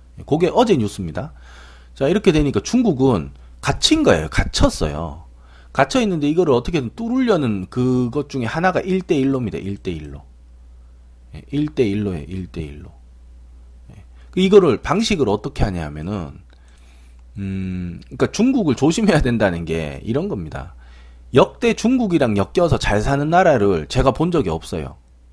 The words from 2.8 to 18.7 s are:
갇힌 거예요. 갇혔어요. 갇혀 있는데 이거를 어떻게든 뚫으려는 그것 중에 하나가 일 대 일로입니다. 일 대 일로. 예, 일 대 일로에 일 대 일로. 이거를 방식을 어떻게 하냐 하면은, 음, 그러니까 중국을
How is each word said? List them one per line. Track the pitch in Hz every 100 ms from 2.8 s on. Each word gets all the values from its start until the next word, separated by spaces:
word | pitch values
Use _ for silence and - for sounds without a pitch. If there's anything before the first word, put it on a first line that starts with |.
| 233 127 135 101 69 - - -
갇힌 | - - - 320
거예요. | 285 92 156
갇혔어요. | - - - 277 - - 76 82 76 - - - - -
갇혀 | - 139 262
있는데 | 214 170 143
이거를 | 165 165
어떻게든 | 120 120 165 117
뚫으려는 | - 233 254 240 180 127 101 90
그것 | 127 127 127 123 147 139
중에 | 135
하나가 | 110 160 180 180
일 | 190 185
대 | - 151
일로입니다. | 135 135 110 -
일 | 95 98
대 | 95
일로. | 80 76 69 - - - - - - - - - - -
예, | 80 -
일 | 143 151
대 | 147 110
일로에 | 101 101 85 69
일 | 92 87
대 | 85
일로. | 76 76 78 - - - - - - - - - - - - - - 185
이거를 | 185 202 170 104
방식을 | - 180 226 190 107
어떻게 | 110 - -
하냐 | 110 90 76
하면은, | 76 82 104 76 85 - - - - - - - - - -
음, | 98 95 92 90 87 85
그러니까 | - 127 113
중국을 | - 247 262 165